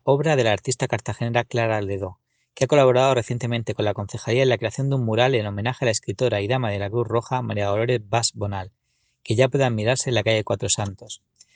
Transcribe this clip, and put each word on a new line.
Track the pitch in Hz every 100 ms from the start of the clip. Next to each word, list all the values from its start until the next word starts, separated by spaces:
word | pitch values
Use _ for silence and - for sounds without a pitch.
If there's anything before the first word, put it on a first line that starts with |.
obra | - 143 156 143
de |
la | 113
artista | 101 - - 131
cartagenera | 113 - - 117 117
Clara | 117 120 113 107
Ledó, | 98 98 95 - _ _ _
que | -
ha | 131
colaborado | 147 131 123 135
recientemente | 123 - 120 120 117 110
con | 107
la | 104
Concejalía | 101 101 - - 123
en | 131
la | 113
creación | 110 - 139
de |
un | 135
mural | 117 110 127
en | 123 104
homenaje | 101 113 123
a | 123
la |
escritora | 107 - 104 123 104
y | 101
dama | 131 117
de | 101
la | 98
Cruz | 117 110
Roja, | 117 - 127
María | 117 104 101
Dolores | 104 117 123 101
Bas | 113 117
Bonal, | 113 104 98 92 _ _ _ _ _
que | -
ya | 110 131
puede | 139
admirarse | 131 110 107 131 135
en |
la | 113
calle | 107 110
Cuatro | - 107 110
Santos. | - 101 95 - - _ _ _